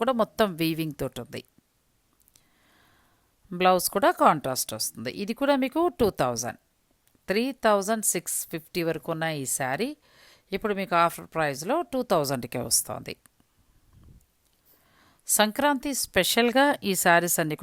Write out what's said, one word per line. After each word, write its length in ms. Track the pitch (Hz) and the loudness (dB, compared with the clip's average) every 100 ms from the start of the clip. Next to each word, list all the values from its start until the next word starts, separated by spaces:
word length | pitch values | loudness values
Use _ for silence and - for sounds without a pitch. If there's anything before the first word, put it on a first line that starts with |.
కూడా 120 | 233 240 | 0 0
మొత్తం 260 | 202 - 208 160 | 0 0 0 0
వీవింగ్ 340 | 165 160 160 135 | -2 -2 -4 -4
తోటి 200 | 135 123 | -8 -8
ఉంది. 180 | 117 - - _ _ _ _ _ _ _ _ _ _ _ _ _ _ _ _ _ _ _ - 180 | -14 -14 -16 _ _ _ _ _ _ _ _ _ _ _ _ _ _ _ _ _ _ _ -12 2
బ్లౌజ్ 260 | 185 185 - 196 | 4 4 2 0
కూడా 140 | 302 349 | 2 4
కాంట్రాస్ట్ 520 | 262 156 131 127 - 110 | 4 4 -2 -4 -4 -6
వస్తుంది. 340 | - 113 113 - | -8 -8 -10 -8
ఇది 140 | 208 226 | -6 -2
కూడా 140 | 277 277 | 0 2
మీకు 180 | 262 320 349 - | 0 0 -2 2
టూ 80 | 208 - | 0 0
థౌజండ్, 380 | 127 117 120 - _ _ _ _ _ _ - | -2 -2 -8 -12 _ _ _ _ _ _ -4
త్రీ 160 | 202 262 254 220 | -2 -2 0 2
థౌజండ్ 380 | 202 196 226 - | 2 2 -2 -2
సిక్స్ 220 | 175 - - - | -2 -4 -8 -8
ఫిఫ్టీ 280 | 165 - 175 165 | -10 -8 -4 -2
వరకు 200 | 160 - | -2 -4
ఉన్న 100 | 160 160 147 | -4 -4 -4
ఈ 40 | 127 - | -4 -4
శారీ 320 | 131 143 262 302 _ _ - _ - 196 | -4 -4 -6 -8 _ _ -20 _ -8 -6
ఇప్పుడు 180 | 214 196 | -4 -4
మీకు 140 | 190 170 170 | 0 2 2
ఆఫర్ 240 | - 175 165 | 0 -8 -4
ప్రైస్‌లో 420 | 151 139 175 320 - | -2 -4 -4 -4 -2
టూ 100 | 262 240 | -4 0
థౌజండ్కే 500 | 175 135 131 127 127 - | 0 2 -4 -4 -6 -2
వస్తోంది. 460 | - - 120 113 - _ _ _ _ _ _ _ - - - _ _ _ _ _ _ _ _ _ _ - - | -2 -2 -8 -10 -14 _ _ _ _ _ _ _ -20 -20 -20 _ _ _ _ _ _ _ _ _ _ -2 2
సంక్రాంతి 540 | 214 208 294 277 285 254 | 2 2 0 0 -2 -4
స్పెషల్‌గా 640 | - 196 175 - 240 254 285 - 196 | -2 0 2 2 4 4 4 2 -2
ఈ 40 | 180 180 | 2 4
శారీస్ 340 | 170 175 - | 4 4 0
అన్నీ 140 | 156 151 | -2 -2